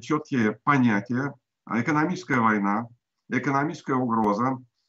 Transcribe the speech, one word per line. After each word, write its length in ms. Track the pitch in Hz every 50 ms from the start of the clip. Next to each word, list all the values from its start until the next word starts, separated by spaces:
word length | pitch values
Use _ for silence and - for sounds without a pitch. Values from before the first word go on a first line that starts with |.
четкие 580 | - - 151 151 151 - 143 120 110 107 - - -
понятия. 680 | 147 143 131 123 120 104 101 98 - 120 127 143 139 135 _ _ _ _ _ -
А 160 | - 104 117
экономическая 580 | 120 165 151 151 160 175 175 - - - 139 123
война, 480 | 113 110 107 104 101 101 101 113 120 - - _ _ _ _ _ _ -
экономическая 640 | 117 127 131 147 135 139 147 165 170 - - 160 135
угроза, 640 | 127 127 120 113 113 110 104 101 104 123 131 135 127 - _ _ _ _